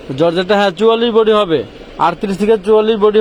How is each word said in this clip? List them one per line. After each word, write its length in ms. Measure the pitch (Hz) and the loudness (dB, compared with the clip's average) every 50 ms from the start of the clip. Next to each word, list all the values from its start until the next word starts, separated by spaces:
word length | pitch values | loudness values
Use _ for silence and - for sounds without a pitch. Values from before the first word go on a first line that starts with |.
| - - 139 131 | -14 -12 -4 -2
জর্জেটটা, 360 | 160 170 165 175 190 180 208 202 | 0 0 0 -2 -2 0 0 0
হ্যাঁ, 120 | 202 196 175 160 | 0 0 0 0
চুয়াল্লিশ 320 | 214 226 226 226 233 240 214 | 0 2 2 2 0 0 2
বডি 160 | 226 220 214 220 208 | 2 2 2 2 2
হবে, 200 | 208 180 160 139 104 95 - - - - - - 147 | 0 0 -2 -2 -2 -6 -12 -18 -20 -18 -6 -2 -2
আটত্রিশ 300 | 165 175 165 - 196 196 165 202 | -2 -2 -4 -6 -6 -4 -2 0
থেকে 120 | 208 220 214 180 | 0 0 0 0
চুয়াল্লিশ 300 | 202 220 214 214 220 226 220 196 | 0 2 2 2 0 0 0 0
বডি 160 | 214 202 214 | 2 2 2